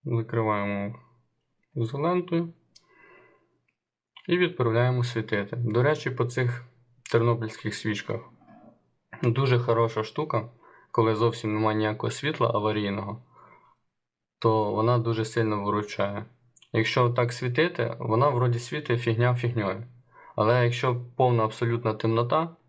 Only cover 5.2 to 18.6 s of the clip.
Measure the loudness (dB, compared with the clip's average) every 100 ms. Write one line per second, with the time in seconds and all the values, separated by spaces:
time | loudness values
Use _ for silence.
5.2 | -2 -2 -2 -4 0 2 4 2 -2 -2
6.2 | -2 0 -2 -2 -10 _ _ _ -6 -2
7.2 | 0 -2 -4 -8 -8 -6 -6 -6 -6 -8
8.2 | -8 -20 -20 -20 -20 _ _ _ _ -4
9.2 | 0 0 2 2 2 2 2 0 -4 -4
10.2 | -4 -4 -6 _ -20 -20 _ 0 2 4
11.2 | 2 0 -4 0 0 2 0 -2 -4 -4
12.2 | -4 0 0 2 0 0 -2 -4 -6 -10
13.2 | -14 -20 -20 -20 _ _ _ _ _ _
14.2 | _ _ 0 2 0 0 2 2 0 -2
15.2 | -2 -2 0 0 0 -2 -4 -2 -2 -4
16.2 | -12 _ _ -20 _ -2 0 2 2 2
17.2 | 0 -2 -4 0 0 0 -4 -4 0 2
18.2 | 2 2 2 0